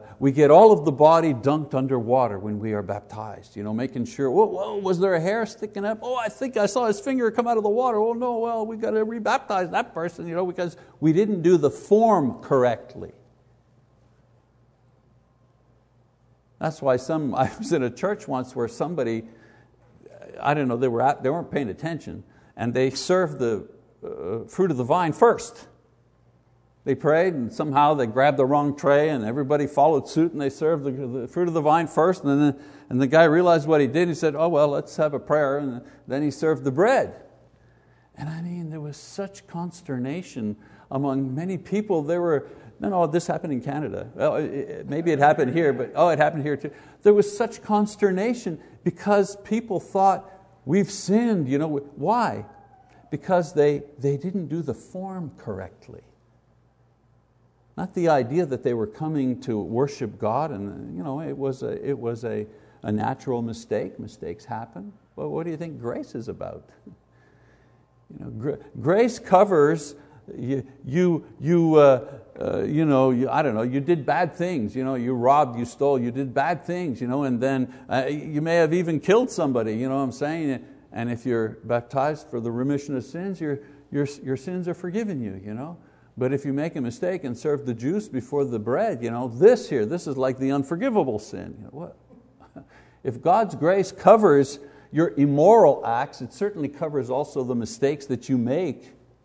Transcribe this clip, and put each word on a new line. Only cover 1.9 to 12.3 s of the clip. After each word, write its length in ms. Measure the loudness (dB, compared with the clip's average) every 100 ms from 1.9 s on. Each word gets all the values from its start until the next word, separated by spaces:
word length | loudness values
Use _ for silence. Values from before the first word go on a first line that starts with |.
| -2 0 2 2 -2
when 220 | -6 -6
we 140 | -4
are 80 | -4
baptized, 760 | -6 -8 -10 -14 -14 -16 -16 -12
you 80 |
know, 100 | -6
making 300 | -6 -6 -6
sure, 260 | -8 -2 2
"Whoa, 160 | 4 2
whoa, 300 | 0 -6 -4
was 240 | -2 2
there 140 | 2
a 80 | 2
hair 240 | 0 -2 -4
sticking 400 | -8 -10 -6 -4
up? 140 | -4
Oh, 140 | -6 -4
I 120 | -6
think 300 | -6 -4 0
I 80 | 0
saw 200 | 2 0
his 140 | -2
finger 320 | -2 0 0
come 160 | 0 0
out 80 | 0
of 80 |
the 60 | 2
water. 280 | 2 2 2
Oh, 140 | 0
no, 280 | 0 -4 -2
well, 260 | -4 -4 -6
we 100 | -4
gotta 300 | -2 0 -2
rebaptize 680 | -2 -2 -2 0 -2 0
that 220 | -2 -4
person, 340 | -6 -6 -6 -6
you 80 | -4
know, 100 | -4
because 300 | -4 -6 -6 -20 _
we 140 | 4
didn't 300 | 4 2 2
do 120 | 4 6
the 160 | 4
form 720 | 0 2 4 6 4 2